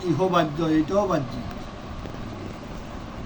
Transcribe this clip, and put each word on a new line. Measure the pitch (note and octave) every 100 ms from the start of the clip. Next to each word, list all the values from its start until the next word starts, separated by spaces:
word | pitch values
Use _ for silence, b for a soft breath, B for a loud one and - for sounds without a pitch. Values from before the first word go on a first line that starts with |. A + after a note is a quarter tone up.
"ইহ | F#3 D3 F#3
বাহ্য", | F3 D#3 D3
এইটাও | D#3+ D#3 D3 F#3+ G3+
বাহ্যিক। | D#3 B2 B2+ A#2 - - - - - - - A2+ G2+ G2+ - - - - - - -